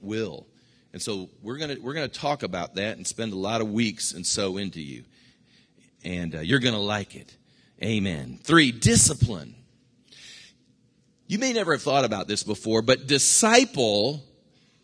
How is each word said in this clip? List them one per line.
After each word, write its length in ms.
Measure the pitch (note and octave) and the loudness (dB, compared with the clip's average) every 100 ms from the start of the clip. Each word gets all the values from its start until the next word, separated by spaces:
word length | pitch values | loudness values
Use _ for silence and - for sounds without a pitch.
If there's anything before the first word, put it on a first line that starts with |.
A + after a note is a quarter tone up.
will. 440 | G2 A2 G#2 C#2+ - _ _ _ _ | -8 -6 -6 -8 -18 _ _ _ _
And 80 | F#2 | -12
so 300 | A#2 G2+ F2+ _ | -8 -6 -8 _
we're 160 | G#2 C#3 | -12 -8
gonna, 200 | D3+ C#3 | -8 -8
we're 140 | A#2+ | -8
gonna 140 | D#3 C3 | -6 -6
talk 340 | - C#3+ D3 | -4 -4 -4
about 320 | G2+ F2+ E2+ | -4 -6 -6
that 240 | F2+ G#2 - | -4 -4 -4
and 80 | F#2 | -8
spend 260 | - A2+ | -6 -6
a 40 | F#2+ | -4
lot 260 | G2 A2+ | -2 -2
of 80 | A2 | -2
weeks 420 | G#2+ A2+ - - | 0 0 -2 -6
and 140 | E2+ F2 | -6 -4
sow 320 | - G2 F#2+ | -2 -2 -2
into 240 | G2 E2+ | -6 -8
you. 220 | C#2+ B1 A#1+ _ _ _ _ _ _ _ _ _ | -12 -12 -18 _ _ _ _ _ _ _ _ _
And, 300 | F2+ F2+ E2+ | -8 -6 -6
uh, 60 | D#2+ | -6
you're 180 | E2+ C3+ | -2 0
gonna 200 | B2 A2 | 0 -2
like 380 | G2+ G#2 G2 - | -2 -4 -6 -14
it. 180 | - - _ _ _ - | -20 -20 _ _ _ -8
Amen. 560 | G#2+ A2 G2 D#2 B1+ B1+ | -2 -2 -2 -4 -8 -12
Three, 280 | - E3 C#3 | 4 6 6
discipline. 840 | A#2 G#3+ A3+ - C3+ B2 F#2 B1 - _ _ _ _ _ - - - - _ _ _ _ _ _ _ - | 4 4 6 4 4 0 -2 -10 -18 _ _ _ _ _ -20 -20 -20 -20 _ _ _ _ _ _ _ -8
You 120 | G#3 | -2
may 140 | C4 | 0
never 200 | A3+ F3 | 0 0
have 80 | C3+ | 0
thought 220 | D3 C#3 | 2 2
about 220 | B2 G#2 F#2 | 2 0 -4
this 160 | G#2 | -4
before, 400 | - G#2 A2 A2 | -4 -6 0 0
but 240 | A2+ C3 C#3 | 4 2 4
disciple 1160 | C#3 - - A3 A#3+ C4+ D3 A2+ G#2 A#2 D3+ - _ _ _ _ _ | 2 4 4 6 6 4 2 2 4 2 -2 -12 _ _ _ _ _